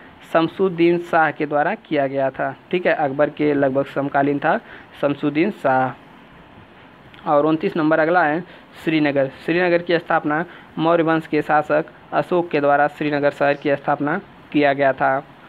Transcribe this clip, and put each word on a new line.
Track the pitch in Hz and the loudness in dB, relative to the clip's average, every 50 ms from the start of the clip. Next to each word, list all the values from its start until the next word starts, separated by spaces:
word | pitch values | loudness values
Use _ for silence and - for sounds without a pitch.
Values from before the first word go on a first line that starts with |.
| - - - - - - - | -20 -20 -20 -20 -10 -2 0
शमसुद्दीन | 165 165 165 - - 190 190 170 165 170 170 175 | 0 0 0 -2 -2 -2 -2 2 2 2 2 2
शाह | 170 170 - 175 165 160 147 | 0 -2 0 2 2 2 2
के | 143 - 151 | 0 -4 -6
द्वारा | 147 151 143 151 175 214 | -2 0 0 0 0 -4
किया | - - - 156 151 139 | -6 -8 -4 -2 -2 -2
गया | 135 135 135 135 135 | -2 -2 -2 -2 -2
था, | - - 143 135 131 - - - | -2 -4 -6 -6 -8 -12 -8 -6
ठीक | 185 180 180 | -6 -2 0
है, | 180 156 | 0 0
अकबर | - 151 135 135 147 147 147 | 0 -2 -2 0 0 0 0
के | 151 - 151 147 143 | 0 -2 0 0 2
लगभग | 139 139 135 131 139 139 | 2 0 2 0 -2 -4
समकालीन | - - 151 139 143 - 139 143 143 143 143 | -2 -4 -4 -4 0 0 0 0 0 0 0
था | 147 156 190 233 - - - - - - - - | 0 0 -2 -2 -4 -12 -20 -20 -20 -20 -10 -4
शमसुद्दीन | - 143 139 139 - 147 143 151 180 214 | -4 -4 -2 -2 -4 -2 0 0 -2 -2
शाह। | - - - 135 131 131 131 127 131 - - - - - - - - - - - - - - - - - - - - - - - - - - 175 | -2 -2 -2 0 0 0 0 -2 -6 -10 -18 -20 -20 -20 -20 -20 -20 -20 -20 -20 -20 -20 -20 -20 -20 -20 -20 -20 -20 -20 -20 -20 -20 -10 -2 0
और | 151 143 147 | 2 2 4
उनतीस | 156 160 156 202 190 - | 2 0 0 -2 -4 -2
नंबर | 180 151 156 160 160 | -2 0 2 2 2
अगला | 156 160 180 180 160 | 2 2 2 2 2
है | 147 151 170 180 - - - - - - - - | 0 -2 -4 -6 -10 -18 -20 -20 -20 -20 -8 -4
श्रीनगर। | 170 160 156 151 143 139 139 135 135 - - - | -2 0 0 0 0 0 0 -2 -2 -4 -8 -6
श्रीनगर | - 165 175 185 175 170 170 | -2 -2 0 2 2 0 0
की | 175 180 170 160 | 0 0 -2 -2
स्थापना | - - 165 160 156 151 151 156 170 170 - - - - - | 0 0 -2 -2 0 0 -2 -2 -4 -6 -12 -20 -20 -12 -6
मौर्य | 165 156 165 170 170 156 | -2 2 2 2 4 2
वंश | 160 165 160 - | 2 0 0 0
के | - 156 151 | -2 -2 -2
शासक | 147 - 156 151 147 - 151 151 165 - - - - - - | 0 2 0 0 2 2 0 0 -2 -4 -12 -20 -14 -4 -4
अशोक | 156 147 - 180 175 170 170 | -4 -2 0 0 -2 0 0
के | - 147 | -2 0
द्वारा | 143 143 143 143 147 | 2 2 4 4 2
श्रीनगर | 147 - - 156 147 147 143 143 143 | 0 0 -4 -4 -2 -2 0 0 0
शहर | 139 - 143 143 143 | 0 0 0 0 0
की | 139 - 147 139 | 0 0 -2 -2
स्थापना | 139 - 151 143 143 143 143 165 196 - - - - - - | 0 0 -4 -2 -2 -2 -4 -4 -6 -8 -12 -20 -20 -18 -4
किया | - 147 147 143 139 | 0 2 2 2 2
गया | 139 139 135 131 | 2 2 0 2
था। | - 143 135 131 139 151 - - - - | 2 0 0 0 -2 -4 -10 -18 -20 -20